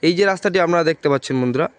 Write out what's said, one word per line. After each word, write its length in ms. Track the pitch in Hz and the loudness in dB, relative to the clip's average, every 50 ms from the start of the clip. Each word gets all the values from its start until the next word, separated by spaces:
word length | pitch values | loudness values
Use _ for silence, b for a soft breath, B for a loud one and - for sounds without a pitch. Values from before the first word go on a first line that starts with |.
| - | 0
এই 80 | 160 180 170 | 0 2 2
যে 60 | 202 | 2
রাস্তাটি 320 | 196 190 180 - 202 175 190 175 | 0 0 0 -2 -2 0 0 0
আপনারা 200 | 165 175 175 165 151 | 2 2 0 2 0
দেখতে 160 | 160 - - 147 | -2 0 0 0
পাচ্ছেন 280 | 139 135 - - 135 131 | 0 0 -2 -2 -2 -2
বন্ধুরা 240 | 123 123 120 131 160 - - | -2 0 0 -2 -4 -4 -6